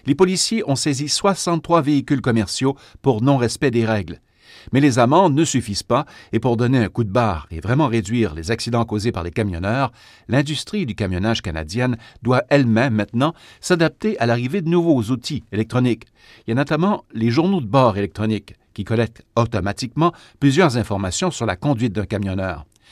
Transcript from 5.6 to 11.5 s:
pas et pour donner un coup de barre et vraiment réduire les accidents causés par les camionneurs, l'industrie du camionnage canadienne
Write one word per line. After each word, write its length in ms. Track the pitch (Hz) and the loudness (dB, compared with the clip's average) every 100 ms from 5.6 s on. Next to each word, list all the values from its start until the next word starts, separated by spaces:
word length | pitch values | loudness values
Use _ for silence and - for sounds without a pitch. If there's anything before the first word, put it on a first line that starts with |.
| 110 98 | -2 -8
pas 220 | - 120 151 - - | -2 -2 -2 -14 -6
et 60 | 113 | -2
pour 180 | 127 117 | 0 0
donner 180 | 123 135 | 2 2
un 140 | 101 | 0
coup 140 | - | -2
de 60 | 110 | -2
barre 360 | 113 110 82 - | 0 0 -2 -8
et 80 | 82 | -8
vraiment 280 | 92 131 143 | -2 0 2
réduire 480 | 113 95 120 98 | 0 -2 -2 -2
les 160 | 78 80 | -4 -6
accidents 340 | 113 117 120 | -4 -2 -2
causés 280 | 113 107 110 | 0 -2 -2
par 100 | 92 | -4
les 80 | 85 | -6
camionneurs, 600 | 113 104 85 95 127 127 - - - - | -4 -4 -4 -4 -2 -4 -8 -20 -20 -2
l'industrie 560 | 143 147 147 - 214 | -2 0 -6 -6 -4
du 100 | 139 | -4
camionnage 460 | 101 98 90 107 113 | -4 -4 -2 -2 -2
canadienne 560 | - | -6